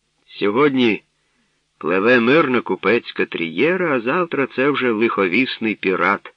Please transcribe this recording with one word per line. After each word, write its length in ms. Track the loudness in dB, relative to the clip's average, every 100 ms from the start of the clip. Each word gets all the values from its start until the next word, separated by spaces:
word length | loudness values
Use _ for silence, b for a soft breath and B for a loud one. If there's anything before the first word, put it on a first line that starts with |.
| _ _ _
«Сьогодні 760 | -4 -2 2 0 2 2 0 -8 _ _ _ _ _ _ _
пливе 420 | -2 0 2 2
мирна 400 | 4 2 2 -2
купецька 640 | -2 -2 0 0 -2 -6 -4
трієра, 720 | -4 -6 -2 0 0 -2 -2
а 40 |
завтра 460 | -2 -2 -2 -2 -4
це 240 | -2 -2
вже 200 | 0 -2
лиховісний 840 | 0 0 0 0 0 -2 -4 -4
пірат. 600 | -2 -2 0 0 -2 -6